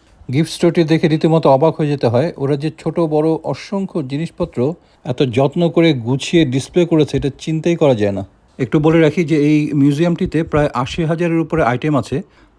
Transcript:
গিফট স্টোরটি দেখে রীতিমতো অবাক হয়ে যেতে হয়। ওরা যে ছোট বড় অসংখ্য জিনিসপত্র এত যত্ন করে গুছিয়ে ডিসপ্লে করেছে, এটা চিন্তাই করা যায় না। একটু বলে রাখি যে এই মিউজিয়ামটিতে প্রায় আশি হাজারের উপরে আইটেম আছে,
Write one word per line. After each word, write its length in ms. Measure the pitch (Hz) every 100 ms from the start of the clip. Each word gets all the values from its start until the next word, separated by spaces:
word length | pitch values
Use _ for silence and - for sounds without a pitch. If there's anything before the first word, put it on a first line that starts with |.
| _ _ -
গিফট 180 | 123 127 -
স্টোরটি 260 | 170 170 160
দেখে 160 | 160 165
রীতিমতো 380 | 156 165 165 147 135
অবাক 160 | 160 -
হয়ে 120 | 151
যেতে 140 | 143 123
হয়। 160 | 120 165 -
ওরা 120 | 139 147
যে 60 | 156 -
ছোট 140 | 165 160 160
বড় 140 | 151 156 160 147
অসংখ্য 460 | 139 - 202 190 175 131
জিনিসপত্র 460 | 139 165 - 175 - 127 175 _ _ -
এত 80 | 120 139 113
যত্ন 240 | 139 175 170
করে 140 | 175 165 135 113
গুছিয়ে 360 | 135 - 170 151
ডিসপ্লে 280 | 131 - 180 170
করেছে, 240 | 160 143 131
এটা 100 | 135 -
চিন্তাই 320 | - 160 175 170
করা 120 | 147 117
যায় 140 | 104 98
না। 40 | 98 _ _ -
একটু 180 | 135 165
বলে 140 | 156 165
রাখি 180 | 156 156 156
যে 60 | 151 147
এই 80 | 151 147 151
মিউজিয়ামটিতে 580 | 139 139 170 170 175 156 165
প্রায় 180 | 151 147 120
আশি 200 | 135 - 160
হাজারের 300 | 165 170 165
উপরে 180 | 160 160 120
আইটেম 240 | 123 151 143
আছে, 140 | - 160 - _ _